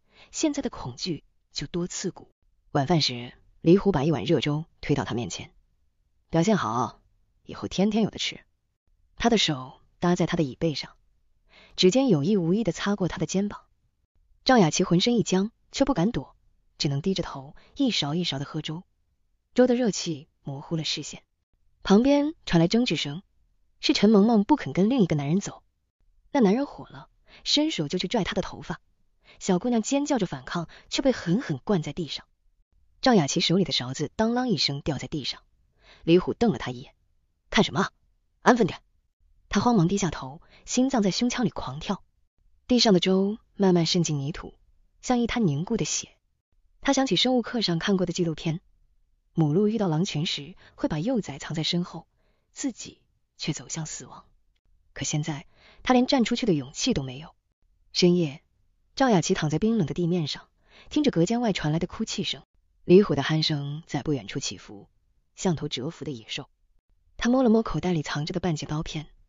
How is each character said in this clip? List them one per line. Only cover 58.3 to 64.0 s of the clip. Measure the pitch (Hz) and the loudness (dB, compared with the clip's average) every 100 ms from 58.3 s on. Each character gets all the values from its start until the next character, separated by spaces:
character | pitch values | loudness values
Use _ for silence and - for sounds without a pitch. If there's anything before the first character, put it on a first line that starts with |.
| 135 _ _ _ _ _ | -4 _ _ _ _ _
赵 | - 269 | 0 4
雅 | 196 | 4
琪 | - | 2
躺 | 190 156 | 0 0
在 | 156 | 0
冰 | 214 226 | 0 0
冷 | 143 | -2
的 | |
地 | 143 170 | -2 -2
面 | 180 147 | 0 -2
上， | - - _ _ - - | -8 -14 _ _ -20 -6
听 | - | 0
着 | 285 | 2
隔 | 170 170 | 2 2
间 | 233 | 2
外 | 240 | 0
传 | 180 151 | -2 -2
来 | 156 | -2
的 | 175 | -4
哭 | - | -6
泣 | 220 - | -8 -6
声。 | 170 135 - _ _ _ | -6 -8 -12 _ _ _
李 | - 180 | 6 6
虎 | 208 143 | 6 2
的 | |
鼾 | 135 156 | 0 0
声 | 160 147 143 147 - | 0 -2 -4 -8 -8
在 | 147 | -6